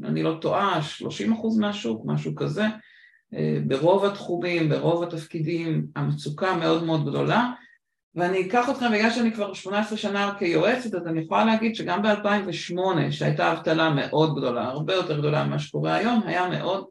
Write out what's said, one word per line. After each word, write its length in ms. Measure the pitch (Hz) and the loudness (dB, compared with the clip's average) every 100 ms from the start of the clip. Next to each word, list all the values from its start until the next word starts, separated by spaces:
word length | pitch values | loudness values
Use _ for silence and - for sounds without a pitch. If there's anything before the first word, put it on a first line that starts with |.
אני 180 | 151 156 | -4 0
לא 160 | 160 160 | 0 0
טועה, 420 | 160 185 196 170 | 0 0 2 0
שלושים 500 | 151 - - - - | -2 -6 -8 -4 0
אחוז 260 | - 113 107 | 0 2 2
מהשוק, 440 | 104 - 117 110 - | 0 -2 -4 -4 -2
משהו 280 | 76 78 | -2 -2
כזה. 300 | 73 - - 110 220 - - - _ - | -4 -4 0 -2 -2 -12 -20 -20 _ -12
אה, 240 | - 156 151 147 | -2 0 0 0
ברוב 380 | 135 165 196 | 2 4 4
התחומים, 640 | 202 202 - 175 180 170 156 | 4 -2 -6 -4 -2 0 2
ברוב 340 | 135 151 170 | 2 2 0
התפקידים, 840 | 170 160 - 165 156 170 165 156 151 147 | -2 -6 -8 -6 -4 -2 -2 -2 -4 -4
המצוקה 600 | 143 147 147 - 190 175 | -4 -4 -6 -4 -2 0
מאוד 280 | 160 165 | 2 2
מאוד 220 | 165 160 143 | 2 0 0
גדולה. 460 | 139 143 202 247 - - _ _ _ _ | 0 2 2 2 -4 -16 _ _ _ _
ואני 320 | 165 175 190 180 | -4 0 0 2
אקח 240 | 240 240 | 2 2
אתכם, 220 | - 240 | 0 0
בגלל 180 | 208 226 | 2 2
שאני 220 | 247 226 | 2 0
כבר 220 | 220 202 | 0 -6
שמונה 240 | - 185 208 | -6 -4 -2
עשרה 200 | 214 220 | -2 -2
שנה 360 | 202 202 202 202 | -2 -2 -2 0
כיועצת, 560 | 170 160 196 254 240 | 0 2 4 2 -2
אז 120 | 185 165 | -4 -2
אני 140 | 160 | -4
יכולה 240 | 160 196 | 0 2
להגיד 300 | 220 220 226 | 4 4 2
שגם 280 | 220 170 180 | -2 -2 0
באלפיים 420 | 214 208 202 202 180 | 2 2 2 0 0
ושמונה, 680 | 156 - 175 190 170 143 | -6 -4 -2 0 2 0
שהייתה 400 | - 147 151 170 | 0 0 2 2
אבטלה 380 | 165 170 160 160 | 2 0 2 4
מאוד 460 | 143 - 143 160 135 | 2 2 2 2 2
גדולה, 280 | 135 120 | -2 -2
הרבה 300 | 113 139 156 | -2 -4 -2
יותר 240 | 185 175 147 | 0 0 0
גדולה 260 | 147 147 | 0 0
ממה 140 | 143 147 | 0 -2
שקורה 360 | - 151 156 | -4 -4 0
היום, 280 | 156 220 233 170 | 0 2 2 2
היה 220 | 175 180 | 0 0
מאוד 360 | 151 175 190 - | -2 -2 -4 -4